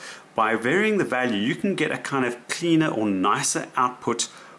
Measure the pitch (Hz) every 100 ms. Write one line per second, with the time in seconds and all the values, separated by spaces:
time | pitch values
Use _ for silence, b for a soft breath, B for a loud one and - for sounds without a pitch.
0 | B B B - 110 110 120 175 214 202
1 | 139 127 123 101 113 - 202 175 151 131
2 | - 139 123 120 - - 170 160 156 110
3 | 107 95 98 123 139 165 - - 123 123
4 | - 117 - B B